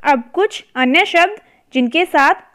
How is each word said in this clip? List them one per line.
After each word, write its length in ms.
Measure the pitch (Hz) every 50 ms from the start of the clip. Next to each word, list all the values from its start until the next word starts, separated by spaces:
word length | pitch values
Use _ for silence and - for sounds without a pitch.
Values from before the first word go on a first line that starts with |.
| -
अब 180 | 277 285 254 233 - _
कुछ 300 | 339 392 427 - - - _ _
अन्य 280 | 254 254 254 262 330 392
शब्द 360 | 392 - 339 339 370 415 440 _ _ _ _ _ _ _
जिनके 300 | 269 247 240 240 320 359
साथ 300 | 349 - 302 277 294 381 427 - _ _